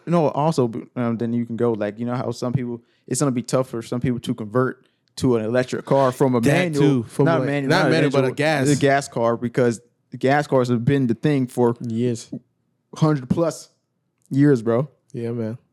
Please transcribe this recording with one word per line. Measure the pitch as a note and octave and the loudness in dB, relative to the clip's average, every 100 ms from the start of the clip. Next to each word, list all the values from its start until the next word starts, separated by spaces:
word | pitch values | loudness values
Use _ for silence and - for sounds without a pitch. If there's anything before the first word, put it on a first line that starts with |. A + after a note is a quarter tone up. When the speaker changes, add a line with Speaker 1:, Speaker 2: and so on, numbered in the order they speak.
| - | -2
Speaker 1:
no, | F3 D3 | 0 2
also, | - D#3 D#3 A#2+ - - B2+ | 0 0 0 0 -2 -10 -6
um, | A#2 A2+ | -4 -2
then | A#2 | -2
you | A#2+ A#2 | -4 -4
can | A2+ | -2
go, | A#2+ | 0
like, | G#2+ G#2 G#2+ | 0 -4 -6
you | A#2+ | -6
know | B2 | -6
how | A2+ | -6
some | A#2+ B2+ | -6 -4
people, | B2 A#2+ A#2 _ _ - | -4 -4 -10 _ _ -8
it's | C3 | -2
gonna | D3 | 0
be | B2 | -2
tough | - C3 C3 | -2 -4 -4
for | A#2 | -6
some | - B2 | -8 -4
people | C3 A#2 | -4 -4
to | B2+ | -4
convert | A#2+ G#2+ B2 C3 - _ _ _ - | -8 -4 -2 -2 -4 _ _ _ -4
to | C3+ A#2 | 0 0
an | |
electric | G#2+ B2 B2+ A#2 | 0 -2 -2 -4
car | - C#3 C3 | 0 2 2
from | B2 C#3 | 2 2
a | B2 | 2
Speaker 2:
That | B2+ D#3+ F3+ | 2 2 0
Speaker 1:
manual. | C#3+ | 2
Speaker 2:
too, | D3 C3 | 2 2
from | G#2+ - D3 | -2 0 2
Speaker 1:
Not | E3 | 2
Speaker 2:
a, | |
Speaker 1:
manual, | C#3 C#3+ C3+ | 0 -2 0
Speaker 2:
not | D#3 | 2
Speaker 1:
not | D3+ | 2
Speaker 2:
manual, | D#3+ C#3 | 2 2
but | C3+ | 2
a | C3 | 0
Speaker 1:
electric, | C3 | 0
Speaker 2:
gas. | D3+ D3 C3+ | 0 2 2
Speaker 1:
a | C3 | 4
gas | C#3 C#3 C3+ | 4 2 0
car, | B2+ A#2 A#2 | -2 0 0
because | A#2+ C3 A#2+ A2 _ _ _ | -2 0 2 0 _ _ _
the | B2 | -4
gas | C3 D3 D3 | 0 0 2
cars | C3+ B2 | 0 2
have | A#2+ | 0
been | B2 C#3 B2 | 2 2 2
the | |
thing | A2+ D3+ C#3 B2 | 0 0 0 0
for | - A#2 A#2 | 0 0 0
Speaker 2:
Yes. | A#2+ A2+ B2 A#2 - - _ _ _ _ _ - | -6 -4 -2 -4 -10 -16 _ _ _ _ _ -2
Speaker 1:
hundred | D#3 D3+ B2+ | 0 0 -2
plus | E3+ E3 - - _ _ _ _ _ - | -2 -2 -4 -12 _ _ _ _ _ -4
years, | C#3 D3 B2+ | 2 4 4
bro. | A2 A#2 C#3+ _ _ | 2 0 -2 _ _
Speaker 2:
Yeah, | A#2+ A#2 | -10 -8
man. | A#2+ A2 A#2+ _ | -6 -6 -8 _